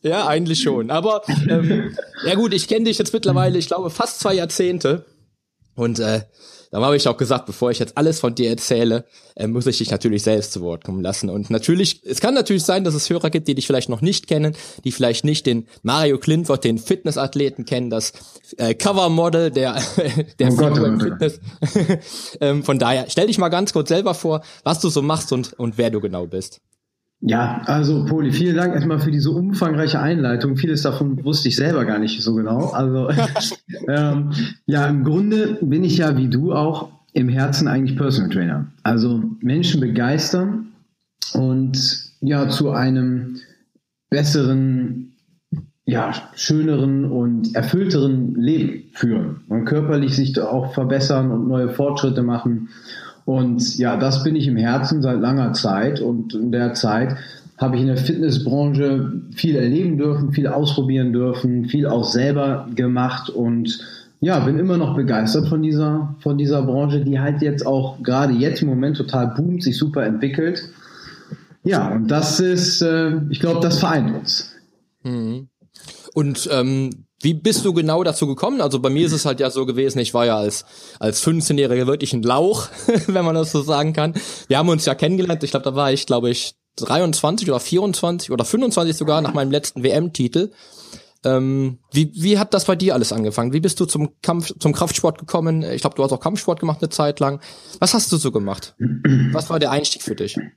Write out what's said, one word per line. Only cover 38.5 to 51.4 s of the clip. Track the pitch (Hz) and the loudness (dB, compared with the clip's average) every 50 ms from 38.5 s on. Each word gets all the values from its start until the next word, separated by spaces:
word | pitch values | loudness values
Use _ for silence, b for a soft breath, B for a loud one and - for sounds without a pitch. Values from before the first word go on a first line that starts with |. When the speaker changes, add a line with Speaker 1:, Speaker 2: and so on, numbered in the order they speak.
| 76 73 73 - - _ | -2 -2 -4 -6 -12 _
Speaker 2:
Also | _ - 120 117 110 123 120 113 110 - - - | _ 0 2 2 2 2 0 0 -2 -4 -6 -4
Menschen | - 123 139 165 175 175 - 147 | -2 0 0 2 2 2 2 2
begeistern | 127 117 110 117 120 127 147 156 - - - 180 185 202 208 220 - - - _ _ _ _ _ _ _ _ _ - - | 2 2 0 2 2 2 2 0 0 0 0 0 0 0 -2 -4 -6 -10 -16 _ _ _ _ _ _ _ _ _ -10 -4
und | - - 131 131 127 131 131 131 135 135 127 - - - - - _ _ | -2 0 0 2 2 0 0 0 -2 -2 -2 -2 -2 -4 -8 -16 _ _
ja | - 135 147 143 139 - | -2 0 0 0 0 0
zu | - - 147 131 | 0 0 0 0
einem | 120 117 127 131 131 131 127 127 127 123 123 123 123 B B B B B B _ _ _ _ _ _ _ _ _ | 0 0 2 2 2 2 2 0 0 -2 -4 -6 -10 B B B B B B _ _ _ _ _ _ _ _ _
besseren, | 139 143 147 147 147 151 135 127 135 135 135 135 131 127 127 117 - - - - _ _ _ _ _ _ _ _ - - - - _ _ _ | 0 2 2 2 2 2 2 2 2 2 2 2 0 0 -2 -4 -6 -8 -10 -14 _ _ _ _ _ _ _ _ -8 -8 -8 -16 _ _ _
ja, | - 123 117 117 - - - - - - | -2 -2 -2 -2 -4 -6 -8 -12 -16 -10
schöneren | - - - 151 156 156 156 147 135 135 139 139 139 139 139 | -8 0 0 2 2 2 2 2 2 2 2 2 0 0 0
und | 135 123 120 120 120 113 110 226 - | 0 0 0 0 0 0 -2 -2 -2
erfüllteren | 113 113 - - 180 202 185 170 151 139 139 131 127 123 - - | -2 0 0 0 0 2 2 2 2 2 2 2 0 0 -2 -2
Leben | 117 117 139 160 156 - - - - - - | 0 0 2 2 2 0 -2 -4 -6 -14 -18
führen | _ - - 120 110 95 85 76 73 - - - | _ -2 -2 0 0 0 -2 -4 -8 -10 -6 -4
und | 104 117 113 | -4 -2 0
körperlich | - 151 151 147 147 151 143 139 131 135 | 0 0 0 2 2 0 2 2 2 2
sich | 139 135 135 - | 0 0 0 0
da | - - 107 | -2 -2 -2
auch | 120 131 120 - - | -2 -2 -4 -2 -2
verbessern | 143 127 120 135 139 135 - 147 131 131 131 | -2 0 0 0 0 2 2 2 2 2 0
und | 113 113 | 0 0